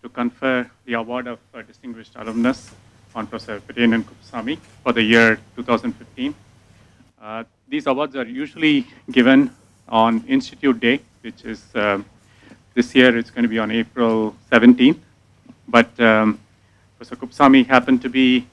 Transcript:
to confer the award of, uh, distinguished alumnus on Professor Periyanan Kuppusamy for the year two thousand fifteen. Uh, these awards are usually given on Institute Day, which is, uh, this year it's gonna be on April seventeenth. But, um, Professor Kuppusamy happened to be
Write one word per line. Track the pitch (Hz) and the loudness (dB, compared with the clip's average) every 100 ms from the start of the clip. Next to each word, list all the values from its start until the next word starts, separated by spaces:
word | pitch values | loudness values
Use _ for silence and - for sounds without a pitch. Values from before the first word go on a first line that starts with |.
to | 117 | -16
confer | - 120 _ 131 127 123 _ - | -8 -8 _ -4 -4 -6 _ -10
the | |
award | 117 113 123 123 | -8 -8 -10 -10
of, | 113 _ | -16 _
uh, | 123 | -20
distinguished | 110 _ 123 113 107 | -20 _ -20 -20 -20
alumnus | - 110 113 120 135 - - _ _ _ 117 | -16 -10 -4 -2 -4 -12 -20 _ _ _ -14
on | 107 | -12
Professor | 113 - 104 | -14 -14 -16
Periyanan | - 117 120 113 | -14 0 0 0
Kuppusamy | - - - 120 113 160 - - | -6 -18 -16 -12 -10 -12 -14 -10
for | 127 | -4
the | 120 | -2
year | 110 117 113 110 - - | 2 4 4 2 -8 -16
two | |
thousand | 120 117 120 | -4 -4 -4
fifteen. | - 117 - 135 147 _ _ _ _ _ _ _ _ | -12 -20 -10 -10 -10 _ _ _ _ _ _ _ _
Uh, | 107 110 117 _ _ | -16 -16 -16 _ _
these | 147 143 | -8 -4
awards | 131 147 | -4 -6
are | 135 | -8
usually | 117 127 143 165 156 143 123 - - | -10 -10 -12 -4 0 0 -4 -16 -4
given | 131 123 135 135 - _ _ - | 2 4 4 2 -6 _ _ -4
on | 113 113 113 117 | 0 2 0 -2
Institute | 135 127 - 143 113 | -4 -4 -6 -4 -2
Day, | 117 135 _ _ | -2 -2 _ _
which | 113 - | -20 -18
is, | 120 107 _ | -16 -16 _
uh, | 120 104 98 104 _ _ _ - - _ | -4 -2 -2 -6 _ _ _ -20 -20 _
this | 127 120 | -4 0
year | 135 127 117 | 4 4 2
it's | 117 | -6
gonna | - 117 | -4 -4
be | 110 | -2
on | 107 | -4
April | 113 110 131 117 113 107 - _ | -4 -6 -2 -2 0 -4 -8 _
seventeenth. | 120 123 123 131 170 _ _ _ _ _ - - | 4 6 6 4 2 _ _ _ _ _ -20 0
But, | 120 117 - | 2 2 0
um, | 117 107 110 104 _ _ _ _ _ _ | 2 4 0 -2 _ _ _ _ _ _
Professor | - 123 | -18 -14
Kuppusamy | 123 - 139 135 123 | -14 2 6 6 6
happened | 131 123 127 | 2 2 -2
to | 127 | 0
be | 131 131 127 120 | 0 2 0 -2